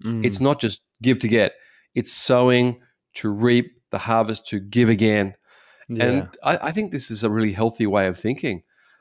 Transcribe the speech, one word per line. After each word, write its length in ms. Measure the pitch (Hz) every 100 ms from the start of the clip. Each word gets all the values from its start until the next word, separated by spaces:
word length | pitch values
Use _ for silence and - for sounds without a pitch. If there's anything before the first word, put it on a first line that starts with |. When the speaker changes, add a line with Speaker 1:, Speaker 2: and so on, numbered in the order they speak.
Speaker 1:
Mm. 200 | 110 113
Speaker 2:
It's 160 | 113 98
not 200 | 135 143
just 220 | 113 - _ _
give 160 | 120 127
to 80 | 110
get. 240 | 113 98 - _ _ _
It's 180 | - 117
sowing 680 | - - 123 123 123 123 120 _ _ _
to 140 | - 110
reap, 460 | 104 120 120 120 - _
the 80 | 101
harvest 480 | 113 113 110 110 -
to 120 | 104
give 280 | 98 113 117
again. 460 | 110 110 107 98 - _ _ _ _ -
Speaker 1:
Yeah. 160 | 113
Speaker 2:
And 240 | 120 131 - -
I, 160 | - 170 151
I 20 |
think 180 | 170 214
this 180 | 143 -
is 120 | 107
a 60 | 113
really 220 | 107 110
healthy 340 | 92 113 113 107
way 200 | 101 95
of 120 | 90
thinking. 440 | 107 139 151 90 - _ _ _